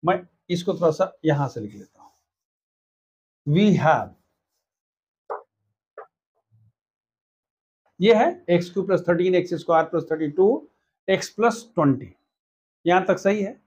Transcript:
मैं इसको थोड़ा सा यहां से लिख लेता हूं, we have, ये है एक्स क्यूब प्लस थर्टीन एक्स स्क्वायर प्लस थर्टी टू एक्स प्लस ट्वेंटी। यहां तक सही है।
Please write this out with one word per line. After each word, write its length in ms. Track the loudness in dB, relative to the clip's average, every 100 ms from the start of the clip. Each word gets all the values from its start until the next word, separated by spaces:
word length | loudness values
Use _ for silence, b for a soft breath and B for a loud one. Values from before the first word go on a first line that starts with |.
मैं 180 | -2 -2 -4 _ _
इसको 240 | -6 -4
थोड़ा 160 | -2 -2
सा 220 | 0 -4 -2
यहां 240 | -2 0 -2
से 120 | -6
लिख 140 | -12
लेता 280 | -14 -20 _
हूं, 80 | -20 _ _ _ _ _ _ _ _ _ _ _ _ _ -2
we 200 | 2 4 4
have, 280 | 2 0 -2 -14 _ _ _ _ _ _ _ _ _ _ _ -16 _ _ _ _ _ -20 -20 _ _ _ _ _ _ _ _ _ _ _ _ _ _ _ _ _ _ _
ये 140 | 4
है 300 | 4 4 0 0
एक्स 200 | 0 0
क्यूब 160 | -6 -2
प्लस 180 | -2 0
थर्टीन 260 | 0 2
एक्स 200 | 0 -2
स्क्वायर 300 | -8 0 0
प्लस 220 | 2 -4 -4
थर्टी 180 | -4 -4
टू 180 | 2 2 2 -4 _ _ _ -2
एक्स 200 | -2 -2
प्लस 360 | -2 -2 -2 -8
ट्वेंटी। 380 | 0 0 0 -4 _ _ _ _ _ _ _
यहां 200 | 0 0
तक 140 | 2 0
सही 240 | 0 -2
है। 180 | -4 -8